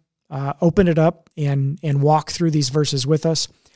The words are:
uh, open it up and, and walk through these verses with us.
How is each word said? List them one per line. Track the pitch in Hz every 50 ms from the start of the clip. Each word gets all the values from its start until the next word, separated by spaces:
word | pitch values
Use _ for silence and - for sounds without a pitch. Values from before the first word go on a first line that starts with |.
| _ _ _ _ _ -
uh, | 151 135 139 139 - -
open | 180 170 - 202 185
it | 175 156 160
up | 156 170 175 _ _ _ -
and, | 165 147 143 139 139 135 139 156 -
and | - 151 139 139
walk | 143 151 156 151 - -
through | - - 175 165
these | 151 151 135 123
verses | 139 156 147 - 143 131 123
with | 139 156 151 -
us. | 165 160 - - - _ _ _ _ _